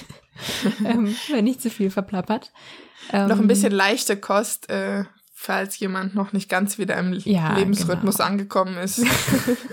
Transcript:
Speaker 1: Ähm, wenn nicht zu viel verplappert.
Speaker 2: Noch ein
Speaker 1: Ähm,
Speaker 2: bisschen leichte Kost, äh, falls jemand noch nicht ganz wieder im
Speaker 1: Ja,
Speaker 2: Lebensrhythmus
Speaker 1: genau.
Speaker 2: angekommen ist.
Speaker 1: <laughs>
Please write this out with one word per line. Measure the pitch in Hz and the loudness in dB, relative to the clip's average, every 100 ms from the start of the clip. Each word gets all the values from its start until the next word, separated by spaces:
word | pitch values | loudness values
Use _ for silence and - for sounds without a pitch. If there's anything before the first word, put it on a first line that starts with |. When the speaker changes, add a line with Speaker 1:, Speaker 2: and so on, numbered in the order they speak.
| - - _ - - - 220 214 | -12 -20 _ -12 -8 -2 -2 0
Speaker 1:
Ähm, | 214 233 208 233 - | 0 2 0 -2 -2
wenn | 262 | 2
nicht | 220 254 | 2 0
zu | 226 | -4
viel | - 196 | -2 -2
verplappert. | 196 196 185 180 214 - - - - - - - | -2 -4 -4 -2 -4 -6 -20 -20 -20 -20 -20 -4
Speaker 2:
Noch | 202 | 0
ein | 202 220 | 4 6
Speaker 1:
Ähm, | 214 | 6
Speaker 2:
bisschen | 196 202 | 6 4
leichte | 196 196 254 - 202 | 4 4 2 0 -2
Kost, | - 202 208 - - | 2 0 0 -6 -4
äh, | 202 196 196 196 _ _ | -4 -2 -2 -4 _ _
falls | - - 190 196 - | -10 -4 -2 -2 -4
jemand | 196 190 185 202 | -4 -2 -2 -2
noch | 196 | -2
nicht | 196 - | -4 0
ganz | 185 202 - | 0 0 -2
wieder | 190 - | -2 0
im | 180 | -2
Speaker 1:
Ja, | 180 226 185 156 190 | -2 0 2 2 2
Speaker 2:
Lebensrhythmus | 196 196 170 175 196 - | 2 2 0 0 0 0
Speaker 1:
genau. | 175 | 0
Speaker 2:
angekommen | 202 196 190 185 180 | 0 0 0 0 -2
ist. | 190 240 240 | -4 0 0
Speaker 1:
<laughs> | 254 - 262 - 240 262 | 0 0 0 0 -2 -4